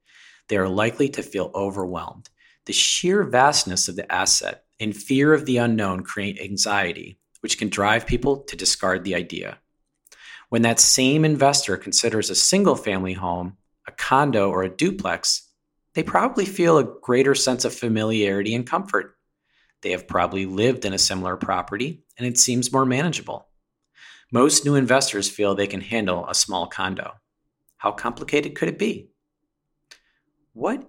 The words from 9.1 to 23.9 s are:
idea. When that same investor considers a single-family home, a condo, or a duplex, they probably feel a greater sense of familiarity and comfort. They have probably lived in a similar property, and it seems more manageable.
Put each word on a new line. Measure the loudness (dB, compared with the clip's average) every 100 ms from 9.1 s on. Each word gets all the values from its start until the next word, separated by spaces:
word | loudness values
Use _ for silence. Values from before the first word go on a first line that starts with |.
| -4
idea. | -4 -8 -10 -14 _ _ _ _ _ -20 -20 -20 -4
When | 2
that | 4 4
same | 4 4 4 4
investor | 4 4 4 4 0 -4
considers | -2 0 0 0 0
a | 0
single-family | 2 4 4 2 0 -2 -4
home, | -4 -4 -4 -6 -12 _ _ -18
a |
condo, | -8 2 4 4 2 2
or | 2
a | -2
duplex, | 0 -2 -2 -4 -4 -2 -4 -6 _ _ _ _
they | -6
probably | 0 2 2 0 -2
feel | 2 4 4
a | 4 -2
greater | 0 2 4
sense | 2 0 0
of | -2
familiarity | -4 -2 0 0 0 0 0 -2
and | -4 -2
comfort. | -4 -2 -4 -4 _ _ _ _ _ _ _
They | -6
have | -6 -2
probably | 0 0 -2 -4
lived | 0 2 0 -2
in |
a | 0
similar | 0 -2 -4 -4
property, | -4 -4 -4 -6 -6 -10 _ -8
and | -2
it | 2
seems | 2 0 0
more | 2 2
manageable. | 2 0 -4 -8 -12 -14 _ _ _ _